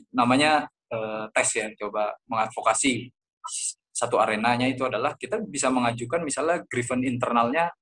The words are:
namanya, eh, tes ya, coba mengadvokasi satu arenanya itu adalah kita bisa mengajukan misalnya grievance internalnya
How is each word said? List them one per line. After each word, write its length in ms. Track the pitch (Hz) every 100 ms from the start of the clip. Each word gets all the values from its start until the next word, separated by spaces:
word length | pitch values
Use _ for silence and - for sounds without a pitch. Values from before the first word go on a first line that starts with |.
| - 127
namanya, 480 | 120 135 151 151 - _ -
eh, 400 | 113 110 107 110 131
tes 160 | 123
ya, 160 | 120 107 110
coba 400 | 104 107 104 - -
mengadvokasi 800 | 113 110 - - - 139 120 - _ _ _ - - - - _
satu 240 | - 117 117
arenanya 480 | 110 107 117 120 127
itu 160 | 123 131
adalah 320 | 107 135 -
kita 240 | - 226
bisa 240 | 208 143 135
mengajukan 560 | 131 120 117 120 170
misalnya 400 | 160 135 156 175 -
grievance 320 | 123 120 127
internalnya 720 | 127 123 120 120 117 147 170 -